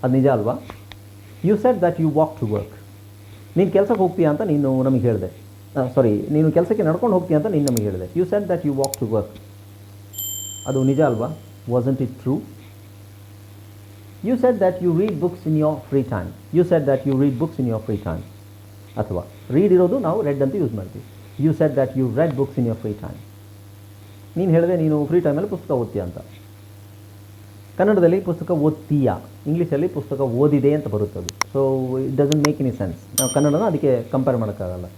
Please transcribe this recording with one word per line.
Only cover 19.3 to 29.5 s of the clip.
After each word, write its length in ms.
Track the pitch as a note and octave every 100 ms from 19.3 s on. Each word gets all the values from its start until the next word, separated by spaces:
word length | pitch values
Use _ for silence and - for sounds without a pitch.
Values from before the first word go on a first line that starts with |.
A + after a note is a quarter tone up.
| - -
ರೀಡ್ 220 | C3 G3+
ಇರೋದು 260 | F3+ F3 C4
ನಾವು 240 | F3 G3
ರೆಡ್ 200 | D3 C#3
ಅಂತ 120 | C3+
ಯೂಸ್ 180 | G3+ C3+
ಮಾಡ್ತೀವಿ. 320 | A2 F#2 - - - - -
You 140 | D3+ D3+
said 140 | D#3
that 160 | C3+ C3 C3
you 80 | B2+ A2+
read 120 | E3
books 260 | C3 C3+ -
in 60 |
your 140 | A#2+ A2
free 140 | G#2+ G2+
time. 140 | - - - - - - - - - - - - - D#3+
ನೀನ್ 140 | F#3
ಹೇಳ್ದೆ 260 | E3 E3+ F3
ನೀನು 300 | D#3 D3+ C#3+
ಫ್ರೀ 140 | F3
ಟೈಮಲ್ಲಿ 300 | E3+ C#3+ G#3
ಪುಸ್ತಕ 200 | G3 -
ಓದ್ತೀಯ 320 | C3+ A2 G#2+
ಅಂತ. 160 | F2 - - - - - - - - - - - - - - - - -
ಕನ್ನಡದಲ್ಲಿ 420 | G3 G3+ E3+ F#3
ಪುಸ್ತಕ 300 | F3+ E3 D#3+
ಓದ್ತೀಯಾ, 680 | E3+ D3+ D3+ - D3 B2+ F#2 - -
ಇಂಗ್ಲೀಷಲ್ಲಿ 420 | D3